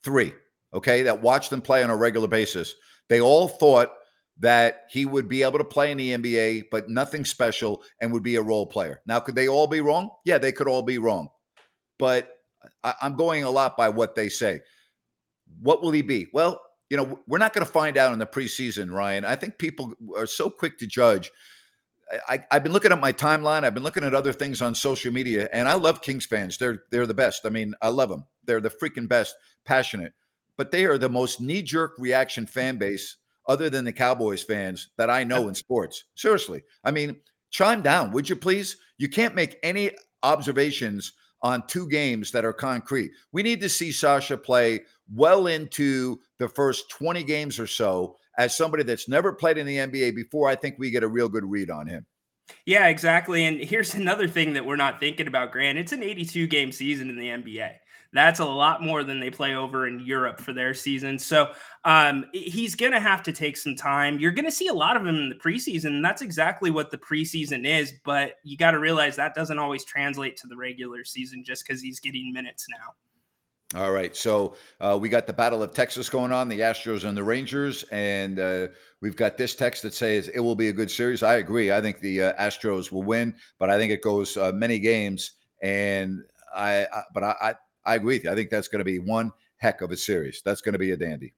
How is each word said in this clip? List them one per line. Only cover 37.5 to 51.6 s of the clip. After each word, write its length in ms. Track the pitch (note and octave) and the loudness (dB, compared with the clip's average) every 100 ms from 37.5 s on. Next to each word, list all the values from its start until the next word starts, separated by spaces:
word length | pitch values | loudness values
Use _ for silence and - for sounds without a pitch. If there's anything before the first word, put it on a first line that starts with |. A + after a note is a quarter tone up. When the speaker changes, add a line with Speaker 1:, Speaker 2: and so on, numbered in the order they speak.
Speaker 1:
chime 300 | - G3 A3+ | 2 2 4
down, 300 | C#3+ E3+ A#2 | 4 2 2
would 180 | A#2 C#3 | -2 -2
you 60 | |
please? 400 | B2+ F#3 G3 F#3+ - _ _ | -4 0 0 -2 -12 _ _
You 100 | C#3 | -4
can't 260 | G#3 A3+ | 0 0
make 240 | F#3 D#3+ - | 0 -2 -2
any 280 | D#3+ F#3+ G3+ - _ _ | -4 -2 -4 -6 _ _
observations 920 | C3 D3+ C#3 C3+ D3 - A2+ G2+ - _ _ _ | 2 2 0 0 0 0 -4 -6 -10 _ _ _
on 240 | A#2+ B2 - | -2 -2 -4
two 200 | F3+ E3+ | -6 -2
games 440 | D3 C#3+ A2+ G2+ | 0 0 -2 -2
that 140 | B2 | -2
are 80 | A2+ | -2
concrete. 580 | A2 C3+ B2 - C3+ F#2+ - _ | -2 -4 -4 -4 -4 -4 -10 _
We 120 | F3 | -2
need 180 | A3 A3+ | -2 -2
to 80 | F#3+ | -2
see 240 | - E3 | -2 -4
Sasha 440 | C3+ D3+ C#3 C#3 C3+ | 0 2 2 0 -6
play 440 | - B2 A#2 A2 - _ _ | 2 4 4 0 -6 _ _
well 360 | G#2+ D#3 F#3+ F3+ | 4 6 6 4
into 720 | D#3+ D3+ - C#3+ C3+ B2+ A2+ _ _ | -2 -6 -2 0 0 -2 -6 _ _
the 120 | B2 | -6
first 400 | - C#3 B2+ - | 0 0 0 -8
twenty 340 | - D#3 F3 | -6 -4 -4
games 360 | C#3+ D3+ D3 A#2 | -4 -4 -4 -8
or 80 | A2 | -6
so 500 | - G#2 F#2 F2+ - _ - | -2 0 0 -4 -8 _ 0
as 180 | B2 | 0
somebody 260 | - D#3+ D#3 | 2 0 0
that's 260 | C#3 A2+ - | 0 -4 0
never 240 | C#3+ F#3+ | 0 0
played 280 | - E3 D#3 | 0 2 2
in 80 | C#3+ | 0
the 100 | C#3 | -4
N 140 | C3+ | -2
B 120 | C3+ | 0
A 80 | B2 | 0
before. 360 | A2+ A#2+ D3+ C#3 | -2 -6 2 2
I 80 | |
think 200 | C3 C#3+ C#3 | 2 -4 -6
we 100 | C3 | -2
get 140 | A#2+ | 0
a 40 | A2+ | 0
real 200 | A#2 A#2 | 0 0
good 160 | G#2+ | -2
read 240 | G2 G2+ | -4 -4